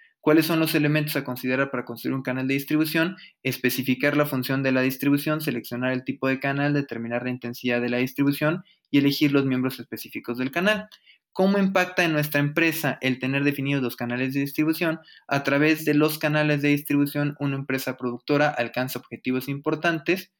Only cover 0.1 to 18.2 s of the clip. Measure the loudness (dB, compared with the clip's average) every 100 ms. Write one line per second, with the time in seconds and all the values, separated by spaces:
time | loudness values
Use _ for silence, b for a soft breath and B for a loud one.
0.1 | b 4 6 6 2 2 2 4 2 0
1.1 | -2 -4 -4 -2 0 0 -4 -6 -6 -4
2.1 | -4 -2 -2 -2 -2 0 0 2 2 0
3.1 | -2 B B -4 0 0 0 0 0 2
4.1 | 2 0 -2 -2 -2 0 2 0 0 0
5.1 | 2 0 -2 -2 -4 -6 -6 -2 -4 -4
6.1 | -4 -2 -2 -2 -2 0 0 -2 -6 -4
7.1 | -4 -4 -6 -8 -6 -2 0 0 0 -2
8.1 | 0 0 2 0 -2 B B _ 2 4
9.1 | 4 2 2 2 0 -2 -4 -12 -12 -12
10.1 | -10 -8 -4 -4 0 0 0 -4 b b
11.1 | b _ 2 4 4 4 2 0 0 0
12.1 | 2 0 0 0 2 2 2 -2 0 -2
13.1 | -2 -2 0 0 0 -2 0 -2 -4 -4
14.1 | -2 -2 -2 -2 0 0 0 -2 -4 B
15.1 | B B -2 2 4 4 2 2 4 4
16.1 | 2 0 2 2 2 2 0 2 2 2
17.1 | 0 -2 -2 -4 -4 -4 -4 -4 -4 -6
18.1 | -4